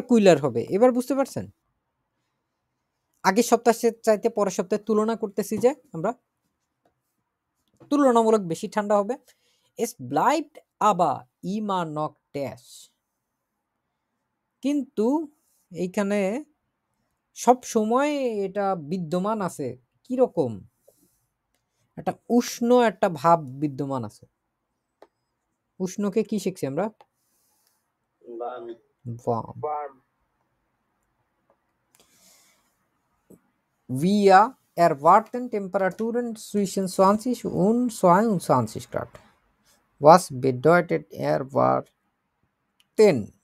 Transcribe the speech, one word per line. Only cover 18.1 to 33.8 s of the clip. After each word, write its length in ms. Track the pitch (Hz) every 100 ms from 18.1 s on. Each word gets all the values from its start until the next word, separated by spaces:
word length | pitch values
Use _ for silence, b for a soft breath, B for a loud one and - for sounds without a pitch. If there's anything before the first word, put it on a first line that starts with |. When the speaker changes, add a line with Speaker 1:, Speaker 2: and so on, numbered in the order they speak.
| 294 254 214 196
Speaker 1:
এটা 180 | 196 196 185 143
বিদ্যমান 460 | 190 160 180 202 220 180
আছে। 200 | - 131 127 _ _ _
কিরকম? 460 | 247 240 - 127 101 92 _ _ _ _ _ _ _ _ _ _ _ _ -
একটা 140 | - - - 240
উষ্ণ 320 | - - 233 247 233
একটা 160 | 185 202 156
ভাব 180 | 165 170 139 135
বিদ্যমান 420 | 151 131 139 131 107
আছে। 140 | - _ _ _ _ _ _ _ _ - _ _ _ _ _ _ _
উষ্ণকে 380 | 185 - 202 226 214
কি 80 | 214
শিখছি 200 | 196 180 135
আমরা? 140 | 143 214 - _ _ _ _ _ _ _ _ _ _ _ _ 117 117
Speaker 2:
Warm। 260 | 120 123 117 117 _ _ 123 117 -
Speaker 1:
Warm। 300 | 113 - 117 151
Speaker 3:
Warm। 300 | 147 147 - _ _ _ _ _ _ _ _ _ _ _ _ _ _ _ _ _ _ _ _ b b b b b b _ _ _ _ _ _ _ - _ _ _ _